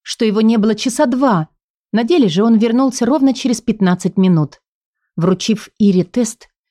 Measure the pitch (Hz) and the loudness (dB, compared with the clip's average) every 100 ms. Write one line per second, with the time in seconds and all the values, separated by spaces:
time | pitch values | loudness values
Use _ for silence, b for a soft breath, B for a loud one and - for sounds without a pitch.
0 | - - 220 208 220 233 214 214 269 254 | -14 -4 -2 0 2 2 0 -2 -4 -2
1 | 302 254 277 180 156 _ _ _ _ 214 | -2 0 0 0 -4 _ _ _ _ -2
2 | 233 349 214 165 226 226 226 233 269 262 | 0 2 2 2 2 2 2 0 0 -2
3 | 240 302 269 262 254 226 - 220 185 185 | -2 2 0 0 -2 -2 -4 -2 0 0
4 | 180 190 190 165 147 - _ _ _ _ | -2 0 2 2 0 -8 _ _ _ _
5 | _ - 170 185 - 214 - - 202 180 | _ -4 -2 -2 -2 -4 -6 -2 0 2
6 | 170 247 220 - _ _ _ | 0 -2 -4 -6 _ _ _